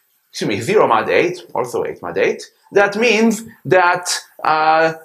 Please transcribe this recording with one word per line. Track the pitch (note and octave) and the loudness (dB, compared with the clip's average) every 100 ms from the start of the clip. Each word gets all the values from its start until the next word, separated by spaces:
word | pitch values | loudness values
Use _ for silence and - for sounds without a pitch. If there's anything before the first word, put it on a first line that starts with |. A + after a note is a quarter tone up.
| _ _ _ | _ _ _
excuse | - D#3+ | -8 -4
me, | G#2 | -4
zero | A#2 G#3 C#3 | 0 2 4
mod | A2+ G#2 | 2 2
eight, | F#2+ E3+ F3 - | 0 0 -4 -10
also | - B2 G#2 | -8 -6 -6
eight | D#2 - | -6 -8
mod | F2+ F2 | -8 -2
eight, | A2+ - - _ _ | -2 -2 -10 _ _
that | G3 G3+ G3+ | 0 0 0
means | A#3+ G#3+ A3+ G3+ - - | 0 2 2 0 -8 -14
that, | C#3 F#3 F3 F3+ - - - - | 0 2 4 0 -4 -8 -8 -6
uh, | - D#3 D#3 D#3 D#3+ D#3+ | -2 0 2 2 2 -2